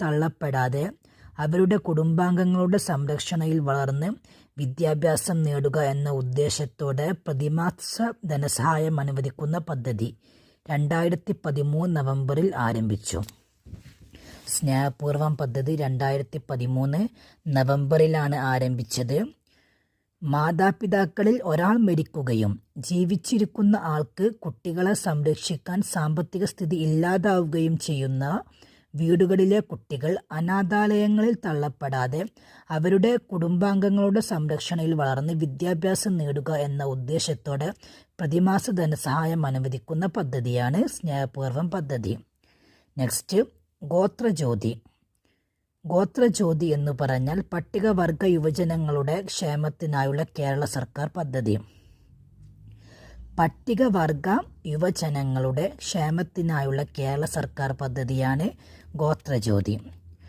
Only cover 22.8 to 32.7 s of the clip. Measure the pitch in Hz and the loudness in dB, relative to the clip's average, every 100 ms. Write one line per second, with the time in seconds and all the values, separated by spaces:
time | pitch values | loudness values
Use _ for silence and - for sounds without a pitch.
22.8 | - 175 175 190 - 226 208 - 202 208 | -4 0 2 0 0 0 0 2 4 4
23.8 | 165 151 143 - 214 226 160 - 175 170 | 2 -2 -2 0 -2 -2 -10 -8 -6 0
24.8 | 185 185 190 151 147 156 - 156 - 180 | 0 0 0 0 0 -2 -4 -6 -4 -4
25.8 | - 180 156 156 170 180 202 - 160 170 | -2 -2 -2 -2 -2 -2 -4 -4 -2 0
26.8 | 156 156 175 190 202 185 160 165 160 165 | 2 2 2 2 2 2 2 0 0 0
27.8 | - 139 135 131 139 202 - _ - _ | -2 -2 -2 -2 -2 -4 -6 _ -20 _
28.8 | _ 147 165 175 185 190 190 208 - - | _ -2 2 4 6 4 4 4 0 -8
29.8 | - 139 156 190 - 156 170 196 185 208 | -8 -4 -2 -4 -4 -4 0 0 2 2
30.8 | 208 208 208 214 226 226 185 151 147 - | 4 4 4 4 2 0 -2 -2 -2 -4
31.8 | 139 135 127 151 220 _ - - - | -4 -2 -2 -2 -6 _ -20 -18 -6